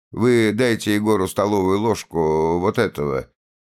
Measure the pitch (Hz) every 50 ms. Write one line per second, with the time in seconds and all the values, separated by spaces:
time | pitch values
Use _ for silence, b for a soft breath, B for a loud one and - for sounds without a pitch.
0 | _ _ - - 110 123 120 117 110 107 104 107 127 120 113 107 - 107 107 104
1 | 104 107 107 98 95 95 - - 98 104 104 101 92 92 95 101 107 117 101 -
2 | - - - 82 80 78 78 78 80 82 85 87 90 104 110 123 110 90 - 73
3 | 73 73 67 65 64 - _ _ _ _ _ _ _